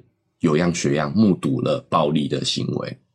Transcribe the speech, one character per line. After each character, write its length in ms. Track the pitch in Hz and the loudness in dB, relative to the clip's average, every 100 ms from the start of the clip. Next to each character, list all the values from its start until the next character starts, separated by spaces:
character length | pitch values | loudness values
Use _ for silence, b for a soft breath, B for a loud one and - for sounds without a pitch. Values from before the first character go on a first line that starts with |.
| - _ _ _ | -8 _ _ _
有 140 | 80 76 | 0 2
样 160 | 87 | 2
学 220 | - 73 | 0 -2
样， 180 | 73 73 85 | 0 0 2
目 180 | 107 | 2
睹 260 | 87 - 62 | 2 0 -2
了 240 | 67 76 - | -2 -2 -2
暴 220 | 87 73 | 0 2
力 160 | 80 69 | 0 0
的 180 | 71 65 | -2 -2
行 220 | - - | -4 -4
为。 300 | - - - _ | -4 -6 -10 _